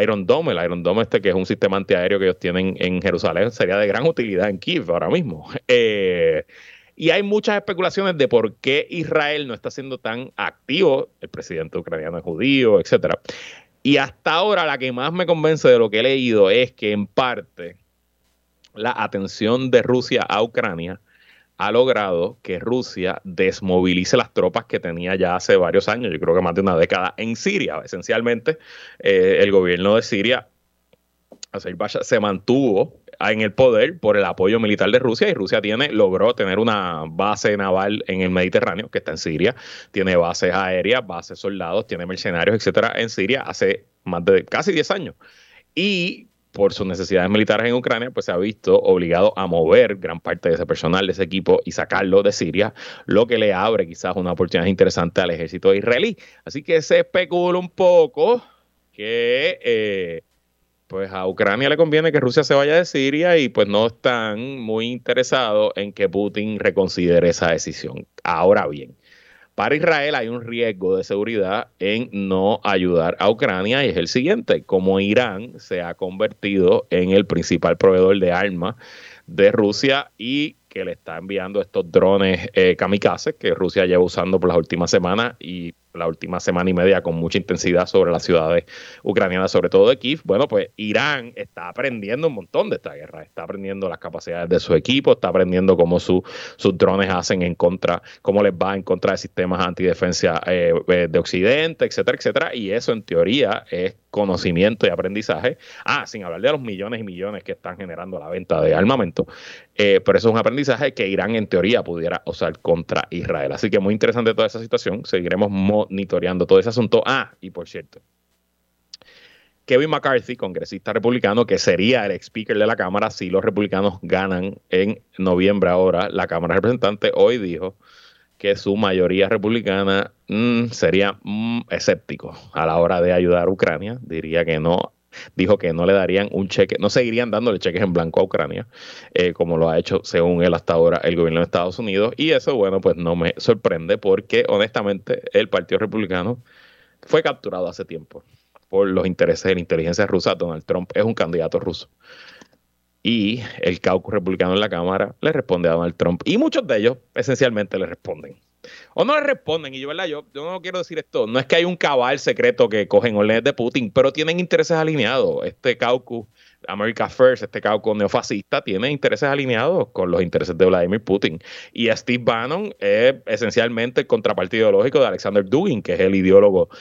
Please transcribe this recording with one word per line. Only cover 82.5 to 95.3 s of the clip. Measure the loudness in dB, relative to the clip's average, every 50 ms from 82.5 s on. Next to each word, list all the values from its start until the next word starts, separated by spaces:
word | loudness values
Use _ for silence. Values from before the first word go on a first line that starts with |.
eh, | 0 2 4 4 2
kamikazes | 0 0 -2 0 0 0 0 0 -2 -4 -8 -8
que | _ -2 -2 0
Rusia | 0 -2 0 2 0 2
lleva | 4 4 4
usando | 2 2 0 -2 -2 0 0 2
por | 2 2
las | 2 2
últimas | 2 0 -2 -2 0 2
semanas | 2 2 2 0 0 -2 -2 -4 -6 _
y | -14 -12 -12 -10 -12 -12 -14 _ _ _
la | -10 -6 -6 -6
última | -6 -6 -8 -8 -8 -4
semana | -2 -2 0 0 0 2
y | 2
media | 4 4 4 4 4
con | 2 -2 -4
mucha | -2 -2 -2 -2 -2
intensidad | -2 -2 -4 -2 0 0 2 2 0
sobre | 2 2 2 4 2
las | 0 0 0
ciudades | 2 2 2 2 2 0 0 -2 -4 -12 -20 -20 -20 -20 -8 -6
ucranianas, | -2 0 0 0 0 0 -2 -2 0
sobre | 2 0 2 4
todo | 6 6 6 6
de | 4 2
Kiev. | -2 -4 -6 -4 -2
Bueno, | -2 0 0 0 0
pues | 0 -2 -2 -4 _
Irán | -8 -6 -2 -2 0 0 0 -2 -4 -8 -12 -14
está | -14 -16 -14 _ -14 -14 -12
aprendiendo | -8 -6 -6 -4 -4 -6 -6 -6 -4 -2 -2
un | -4 -4
montón | -6 -10 -4 -4 -2 -2 -2
de | -6
esta | -8 -8 -12 -14
guerra, | -14 -16 -18 -18 -18
está | -20 -16 _ -14 -12
aprendiendo | -12 -12 -10 -10 -8 -8 -6 -6 -6
las | -8 -8
capacidades | -12 -14 -14 -12 -10 -10 -8 -6 -2 0
de | 0 0
su | 2 2 0
equipo, | 0 2 0 0 2 4 4
está | 2 2 2
aprendiendo | 0